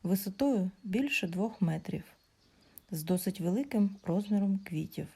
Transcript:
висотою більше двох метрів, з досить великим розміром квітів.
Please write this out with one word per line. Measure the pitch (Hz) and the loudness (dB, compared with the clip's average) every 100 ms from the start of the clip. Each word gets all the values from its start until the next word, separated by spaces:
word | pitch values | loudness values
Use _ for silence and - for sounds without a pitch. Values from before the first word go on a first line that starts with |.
висотою | 175 190 202 190 277 233 185 - | 0 0 0 0 2 2 0 -4
більше | 208 208 285 - 180 | -2 0 2 0 -2
двох | 180 220 214 | -2 -4 0
метрів, | 170 160 - - - - _ _ _ _ _ - _ | 0 0 -4 -8 -8 -20 _ _ _ _ _ -20 _
з | 160 | -8
досить | 160 180 196 190 | 0 0 0 -2
великим | 175 202 277 214 202 196 | 0 0 0 2 2 0
розміром | - 175 208 208 196 196 | -2 -2 2 2 4 0
квітів. | 196 156 156 - 151 | -2 -4 -4 -6 -10